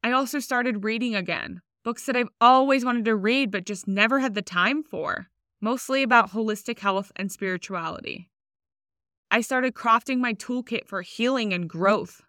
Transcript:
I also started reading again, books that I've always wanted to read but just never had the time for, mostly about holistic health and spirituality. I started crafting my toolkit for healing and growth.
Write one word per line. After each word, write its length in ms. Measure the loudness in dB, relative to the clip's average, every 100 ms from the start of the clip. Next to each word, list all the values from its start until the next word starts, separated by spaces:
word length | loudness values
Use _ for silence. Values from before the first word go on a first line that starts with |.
I 120 | 2
also 260 | 0 0 -4
started 460 | -2 -2 0 -2 -2
reading 300 | -2 -2 -2
again, 460 | -2 -4 -6 -12 _ _
books 220 | -8 -6 -2
that 100 | 0
I've 140 | -2 _
always 460 | 8 8 6 2 2
wanted 180 | 0 2
to 100 | 2
read 360 | 2 2 0
but 140 | -4 -6
just 240 | -8 -4
never 300 | 2 4 4
had 160 | 0 -2
the 60 |
time 420 | -4 0 2 0
for, 440 | -4 -6 -4 -6 -8 _ _ _
mostly 420 | -4 -4 0 0
about 300 | 4 4 4
holistic 480 | 0 -2 -4 -6 -4
health 320 | -2 -2 -4 -8
and 120 | -8
spirituality. 1000 | -6 -4 -4 -6 -8 -6 -8 -10 -12 -16 _ _ _ _ _ _ _ _ _ _
I 120 | 0
started 320 | 0 0 -2
crafting 460 | -2 2 2 2 -2
my 140 | -2
toolkit 540 | -4 -6 -8 -4 -8 -6
for 140 | -10
healing 500 | -10 -2 0 0 0
and 160 | -2 -4
growth. 540 | 0 2 2 -2 -14